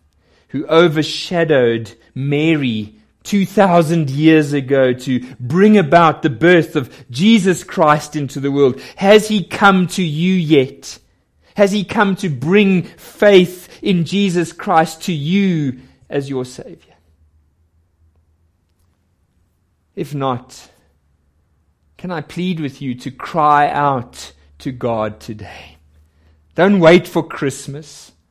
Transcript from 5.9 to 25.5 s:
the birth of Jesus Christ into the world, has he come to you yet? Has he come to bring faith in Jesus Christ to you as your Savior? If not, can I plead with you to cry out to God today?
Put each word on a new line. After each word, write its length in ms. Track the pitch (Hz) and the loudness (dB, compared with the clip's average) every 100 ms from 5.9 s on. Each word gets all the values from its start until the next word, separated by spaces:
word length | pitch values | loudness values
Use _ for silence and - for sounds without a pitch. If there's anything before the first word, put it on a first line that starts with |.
| 170 165 147 | 4 4 2
the 80 | 160 | -4
birth 460 | 113 170 180 151 156 | 0 2 4 2 -4
of 340 | 131 - - | -8 -12 -14
Jesus 520 | 123 202 226 185 175 | -2 2 2 2 -2
Christ 520 | - - 156 151 - 156 | -4 0 2 2 -2 -8
into 240 | 139 143 | -8 -6
the 120 | 135 | -4
world, 280 | 139 135 123 - - | 2 2 0 -10 -2
has 320 | 196 214 214 | 4 4 2
he 160 | 214 | -4
come 440 | 170 - 202 190 180 | -4 0 2 4 0
to 160 | - | -2
you 300 | 175 147 180 | -4 -2 -2
yet? 640 | 190 156 151 131 - - - _ _ _ _ _ - | 0 2 2 2 -4 -20 -20 _ _ _ _ _ 0
Has 160 | 202 | 0
he 120 | 208 | 0
come 320 | 180 233 202 185 | -4 -2 0 -2
to 120 | 185 | -4
bring 540 | 131 143 202 196 185 | -6 0 2 2 0
faith 840 | - - - - 208 196 180 - - - | -4 -12 -18 0 4 6 4 -2 -20 -10
in 220 | - 180 160 | -2 -2 -2
Jesus 480 | 190 202 175 165 | -2 -2 -2 -4
Christ 500 | - - 170 165 - | -6 -2 0 0 -4
to 100 | - | -8
you 680 | 165 143 196 196 165 143 123 - _ - | -6 -2 0 0 0 -4 -6 -14 _ -10
as 200 | 143 135 | -8 -6
your 160 | 135 127 | -8 -10
Savior? 500 | - - 165 _ _ _ _ _ _ _ _ _ _ _ _ _ _ _ _ _ _ _ _ _ _ _ _ _ _ _ _ _ _ _ - | -12 -20 -20 _ _ _ _ _ _ _ _ _ _ _ _ _ _ _ _ _ _ _ _ _ _ _ _ _ _ _ _ _ _ _ -14
If 200 | 143 143 | -10 -6
not, 540 | 135 123 - - - _ _ _ _ _ _ _ _ _ _ _ _ _ | -6 -6 -10 -20 -20 _ _ _ _ _ _ _ _ _ _ _ _ _
can 140 | 175 | -12
I 100 | 170 | -10
plead 380 | 139 - 180 165 | -10 -8 -6 -6
with 220 | 143 139 | -8 -10
you 140 | 139 123 | -10 -10
to 160 | 131 | -12
cry 580 | 123 - 175 151 147 143 | -14 -8 -2 2 2 2
out 640 | - 143 135 120 - - _ _ _ | 0 -2 -2 -6 -16 -20 _ _ _
to 120 | 147 | -12
God 480 | 127 123 113 107 107 | -8 -6 -4 -6 -8
today? 580 | - 107 95 | -16 -16 -16